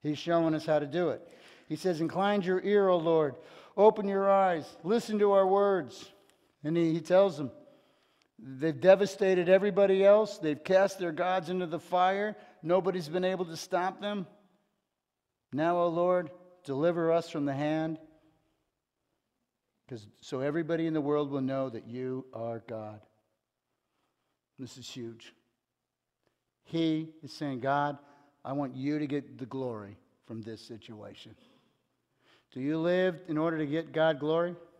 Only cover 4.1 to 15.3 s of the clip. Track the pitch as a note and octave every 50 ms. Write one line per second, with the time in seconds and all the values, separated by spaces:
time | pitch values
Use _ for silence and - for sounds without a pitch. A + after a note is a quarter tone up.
4.1 | G3 G3 G3 G3 G3 G3 G3 F#3 F3 D#3+ C3 - - - - E3 A3 A#3 - -
5.1 | G#3+ G#3 G#3 G3+ G3 G3 F#3+ F#3 F#3+ G3 G3+ G3+ G3 F#3 D3 A2+ - - - -
6.1 | - _ _ _ _ _ _ _ _ _ - D3 E3 E3+ E3+ E3 D#3+ D#3 D#3 -
7.1 | F3+ F#3 G3 G3 D#3 C#3 D3 A#2+ - - - - _ _ _ _ _ _ _ _
8.1 | _ _ _ _ _ - A2 C3 C3+ C3 D3 D#3+ D3+ B2+ A2+ F#3 F#3+ F#3 G3+ G3
9.1 | - - G3+ F#3+ F#3+ F3+ F3 E3+ F#3 F#3+ G3 G#3 F3+ F#3+ G3+ F#3+ F#3+ F#3+ G3 G3
10.1 | G#3 G#3+ A3 G#3+ - - D#3+ D#3 D3 - - - F#3+ F#3+ G3 F#3+ - - F#3 E3+
11.1 | D#3 E3 F3 F3+ F#3 F#3+ E3+ D#3+ F#3 F#3 F3+ E3 D#3+ D#3 - - F#3+ F3+ F3+ F#3
12.1 | G3 G3 G#3 G#3+ G#3 - - - - _ - D#3 F3 F#3+ F3 F#3+ F3+ F#3 E3 D3
13.1 | D#3+ F#3 F#3 F#3 F#3 F3+ F3+ E3 E3 - - - F#3 F3 F3+ F#3+ F#3 - G3+ G3+
14.1 | G#3 G3+ F3 - - _ _ _ _ _ _ _ _ _ _ _ _ _ _ _
15.1 | _ _ _ _